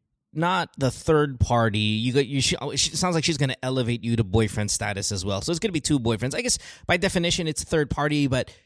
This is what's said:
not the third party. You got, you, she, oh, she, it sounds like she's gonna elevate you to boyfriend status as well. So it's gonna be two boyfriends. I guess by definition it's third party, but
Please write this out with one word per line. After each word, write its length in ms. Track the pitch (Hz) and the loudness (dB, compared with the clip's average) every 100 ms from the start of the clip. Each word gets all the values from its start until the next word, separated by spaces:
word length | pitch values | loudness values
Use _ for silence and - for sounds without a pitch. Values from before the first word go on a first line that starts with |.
| _ _ _ | _ _ _
not 360 | 151 170 185 160 - | -4 0 0 -4 -2
the 120 | 135 | -2
third 480 | - - 156 147 127 | 0 2 4 2 0
party. 400 | - 117 113 107 | 2 4 4 2
You 340 | 107 110 123 | 0 0 2
got, 120 | 131 131 | 2 0
you, 140 | 139 | 0
she, 140 | 123 - | 0 -2
oh, 180 | 139 135 | -4 -2
she, 160 | - | -2
it 60 | 160 | 0
sounds 180 | 185 165 | 0 2
like 80 | |
she's 140 | 160 147 | 0 0
gonna 180 | 151 - | -2 -2
elevate 420 | 131 131 117 117 | -2 0 0 -2
you 120 | 117 117 | 0 0
to 80 | |
boyfriend 480 | 101 110 107 110 101 | 2 2 2 0 -2
status 400 | - 104 98 - | -2 -2 -4 -4
as 140 | 101 95 | -4 -2
well. 160 | 98 | -2
So 100 | - | -2
it's 80 | 170 | -2
gonna 120 | 220 | -2
be 80 | 165 | -2
two 180 | - 143 | 0 0
boyfriends. 340 | 113 110 123 190 | 2 0 -2 -2
I 60 | |
guess 160 | 240 - - - - | -2 -2 -4 -14 -2
by 100 | 175 | 0
definition 500 | 185 185 170 170 160 | 2 0 0 0 -2
it's 160 | 139 | -4
third 260 | - 165 147 | -2 0 0
party, 380 | - 147 147 139 | -2 0 2 2
but 220 | 127 - - | 0 -2 -10